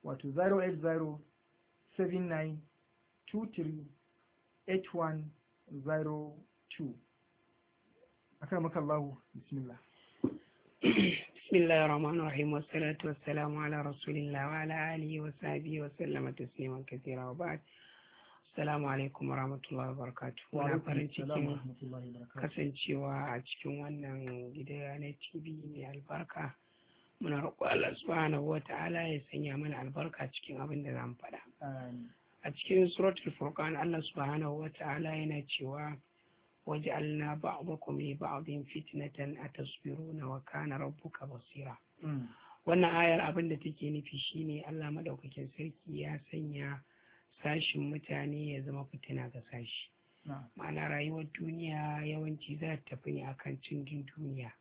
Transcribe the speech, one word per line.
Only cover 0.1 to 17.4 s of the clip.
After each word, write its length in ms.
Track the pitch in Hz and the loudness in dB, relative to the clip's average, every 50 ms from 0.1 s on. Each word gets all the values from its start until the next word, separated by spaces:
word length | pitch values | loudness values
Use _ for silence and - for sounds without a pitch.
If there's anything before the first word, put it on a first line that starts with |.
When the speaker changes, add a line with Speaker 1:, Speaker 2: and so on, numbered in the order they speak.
| 135 135 - 143 | -6 -4 -4 -2
Speaker 1:
zero 280 | 135 160 180 196 202 196 | 2 4 6 8 8 6
eight 200 | 185 185 180 151 | 6 4 2 2
zero, 400 | 151 165 160 165 160 156 151 151 - - _ _ _ _ _ _ _ _ _ _ _ _ - | 4 4 4 4 2 0 -2 -6 -10 -16 _ _ _ _ _ _ _ _ _ _ _ _ 0
seven 320 | - 185 175 175 185 180 175 | 2 2 2 4 2 2 2
nine, 320 | 165 156 156 156 156 156 - - _ _ _ _ _ _ _ _ _ _ _ | 2 0 0 0 -2 -4 -8 -14 _ _ _ _ _ _ _ _ _ _ _
two 200 | - - 214 226 - - | -4 -2 -2 -2 -2 -2
three, 300 | 185 160 156 156 151 143 139 - _ _ _ _ _ _ _ _ _ _ _ _ _ _ - | -2 0 0 -2 -4 -8 -12 -16 _ _ _ _ _ _ _ _ _ _ _ _ _ _ 2
eight 260 | 190 190 185 - - | 2 2 2 2 0
one, 360 | 170 165 160 156 156 151 151 - - _ _ _ _ _ - 160 143 135 | 2 2 2 2 0 -4 -6 -10 -14 _ _ _ _ _ -10 -10 -6 0
zero 480 | 143 156 156 156 156 151 151 151 147 147 151 - _ _ _ _ _ - | 2 2 4 4 2 0 -2 -4 -6 -10 -14 -20 _ _ _ _ _ -6
two. 180 | - 160 135 127 123 - _ _ _ _ _ _ _ _ _ _ _ _ _ _ _ _ _ _ _ - _ _ _ _ _ _ _ | -4 -4 -4 -4 -8 -14 _ _ _ _ _ _ _ _ _ _ _ _ _ _ _ _ _ _ _ -20 _ _ _ _ _ _ _
Akramakallahu, 720 | 147 135 185 180 160 165 - 180 151 143 151 151 143 139 135 - - _ _ | -4 0 0 2 2 2 2 2 4 4 4 4 2 0 -4 -8 -14 _ _
bismillah. 440 | 135 - - 143 135 131 123 120 117 - - _ - - - - - - - - - - - _ _ _ - _ _ - | -16 -10 -6 -4 -4 -4 -6 -8 -14 -18 -20 _ -20 -20 -20 -4 0 0 0 0 -2 -12 -18 _ _ _ -20 _ _ 6
Speaker 2:
<clears throat> 400 | - 233 214 202 180 175 - - - - - - | 8 8 10 8 8 6 2 -2 -8 -16 -20 -2
بسم 120 | - - | 6 8
الله 280 | 180 170 165 165 156 156 | 8 10 10 10 8 8
الرحمن 360 | 151 147 147 156 147 165 170 | 8 6 6 4 4 4 2
الرحيم، 320 | 160 156 139 139 147 151 | 2 2 2 2 2 4
والصلاة 460 | 151 147 151 - - 156 160 151 156 151 - | 2 0 0 -2 0 0 2 2 0 0 -2
والسلام 520 | 156 147 - - 147 147 151 147 151 147 | -4 -4 -2 -2 -2 0 0 0 0 0
على 260 | 151 151 147 151 147 | 0 0 0 0 0
رسول 340 | 143 143 143 139 - - 147 | 0 -2 -4 -4 -4 -2 -2
الله 260 | 151 147 143 143 139 135 | 0 0 0 0 0 0
وعلى 480 | 143 156 156 156 156 156 160 156 160 160 | 0 0 -2 -2 -2 0 0 0 0 0
آله 260 | 160 151 151 156 156 | -2 -2 -2 -2 -2
وصحبه 600 | 151 151 143 - - 151 147 143 151 160 156 156 | -4 -6 -6 -4 -4 -2 -2 -2 -2 -2 -2 -2
وسلم 500 | 147 143 143 - 170 147 143 139 131 131 | -4 -4 -4 -4 -2 -2 0 0 0 -2
تسليما 520 | 131 - 123 123 _ - 131 131 127 131 135 | -2 -4 -8 -8 _ -4 -4 -4 -4 -6 -6
كثيرا، 380 | - 127 131 127 139 131 127 127 127 | -8 -10 -8 -6 -6 -6 -4 -4 -6
وبعد. 300 | 127 156 | -4 -4